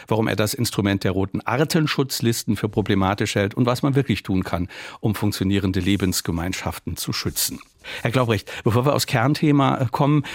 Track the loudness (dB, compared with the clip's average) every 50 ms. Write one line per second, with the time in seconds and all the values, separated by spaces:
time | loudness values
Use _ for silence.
0 | -4 -2 0 0 0 0 0 0 0 -2 0 -2 -4 -2 -2 0 0 2 0 2
1 | 0 0 0 0 -2 -2 -4 -6 -2 -2 0 0 0 0 2 0 0 0 0 -2
2 | -2 -2 -2 -2 0 0 0 0 -2 -2 -2 -2 -2 -2 0 -2 2 2 2 2
3 | 4 2 2 0 -2 -2 0 0 0 0 0 0 2 2 2 2 0 2 2 2
4 | 2 2 -2 -2 0 -2 0 0 0 0 -2 -4 -4 -6 -8 -14 -14 -16 -16 -4
5 | -2 -2 -2 0 0 -2 0 0 0 0 2 2 2 0 0 0 2 2 2 2
6 | 2 0 -2 -2 -4 -4 -4 -2 -2 -4 -6 -4 -6 -6 -8 -6 -8 -8 -8 -6
7 | -6 -6 -6 -4 -4 -6 -4 -4 -4 -4 -6 -10 -16 _ _ _ -16 -14 -14 -4
8 | -4 0 2 2 2 2 0 0 -2 -6 -14 -2 0 2 2 4 4 4 2 2
9 | 0 2 2 2 4 2 2 2 4 4 4 4 4 4 2 2 0 -2 0 0
10 | 2 4 4 2 0 -2 -10